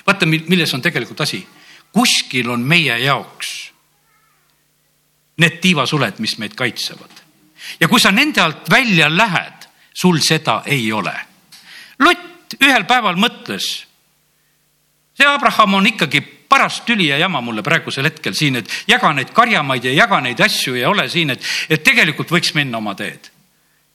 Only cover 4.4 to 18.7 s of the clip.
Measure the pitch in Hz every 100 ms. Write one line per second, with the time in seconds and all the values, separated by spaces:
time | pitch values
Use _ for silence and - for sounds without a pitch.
4.4 | _ _ _ _ _ _ _ _ _ -
5.4 | 165 - 185 151 - 151 110 - 107 -
6.4 | 104 - 123 - - - - - _ _
7.4 | _ _ - - 165 240 214 202 302 214
8.4 | 170 - - 233 247 170 151 170 226 143
9.4 | - - - _ _ - 185 160 - 156
10.4 | 147 110 - 139 110 110 85 - - _
11.4 | _ - - - - - 302 349 - -
12.4 | - - 277 247 175 247 208 175 240 -
13.4 | - 98 - - - _ _ _ _ _
14.4 | _ _ _ _ _ _ _ - 285 285
15.4 | 233 196 202 196 208 - 143 143 - -
16.4 | - 269 185 - - 226 151 139 185 147
17.4 | 117 110 120 160 - 139 139 - 117 98
18.4 | 151 123 95